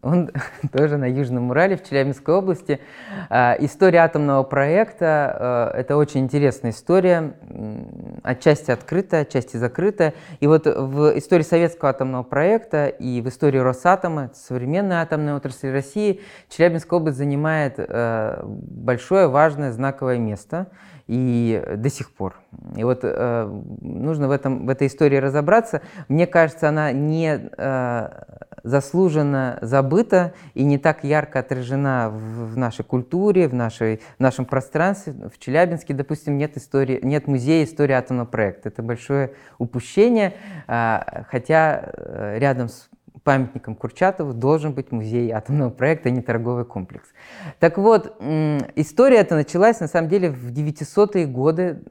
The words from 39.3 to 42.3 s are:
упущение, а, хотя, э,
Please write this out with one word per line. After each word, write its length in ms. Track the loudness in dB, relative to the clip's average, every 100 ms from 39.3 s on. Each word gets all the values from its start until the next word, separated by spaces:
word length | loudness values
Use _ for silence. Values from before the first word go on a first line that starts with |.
| -8 -20 _
упущение, 760 | -6 -6 -4 2 4 4 0 -4 -18 -18 -6
а, 560 | -2 0 -2 -4 -12 -8
хотя, 600 | -8 2 2 4 0 -6
э, 460 | -14 -14 -10 -8